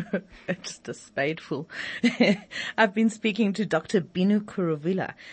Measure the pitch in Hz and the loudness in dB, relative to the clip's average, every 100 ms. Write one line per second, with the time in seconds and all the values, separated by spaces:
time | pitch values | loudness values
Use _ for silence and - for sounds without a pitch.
0 | - 190 - - - 180 - - - - | -2 -4 -6 -12 -8 -8 -8 -14 -12 -14
1 | - - 139 160 - - 165 - - - | -8 -2 -2 -2 -6 -8 -8 -10 -10 -2
2 | 240 - 208 190 - - - - 220 220 | 0 4 4 4 -2 -10 -4 2 2 4
3 | 226 - 220 208 208 190 190 160 - 180 | 2 2 -2 2 0 0 0 0 0 0
4 | 147 180 190 208 208 - 170 156 160 190 | 0 0 2 2 0 -2 -2 0 -2 -2
5 | 131 - - | -4 -8 -18